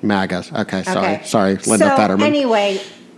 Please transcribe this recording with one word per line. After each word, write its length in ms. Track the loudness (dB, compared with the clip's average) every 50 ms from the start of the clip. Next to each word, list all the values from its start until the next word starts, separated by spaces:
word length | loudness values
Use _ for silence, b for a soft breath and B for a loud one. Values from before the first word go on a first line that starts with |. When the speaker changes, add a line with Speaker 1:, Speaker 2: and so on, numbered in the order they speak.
| -2
Speaker 1:
magas. 500 | -2 0 0 0 -2 -4 -6 -6 -6 -6
Okay, 300 | -6 -4 -4 -4 -4 -4
sorry. 320 | -2 -2 0 0 0 -2
Speaker 2:
Okay. 100 | -4 -4
Speaker 1:
Sorry, 300 | 0 0 2 2 2 2
Linda 320 | 0 0 0 2 4 4 4
Speaker 2:
So, 80 | 4
Speaker 1:
Fetterman. 280 | 4 2 2 2 2 2
Speaker 2:
anyway, 560 | 2 2 0 0 0 0 0 0 0 -2 -4 -8 -12 -16 -20 -20 -20 -20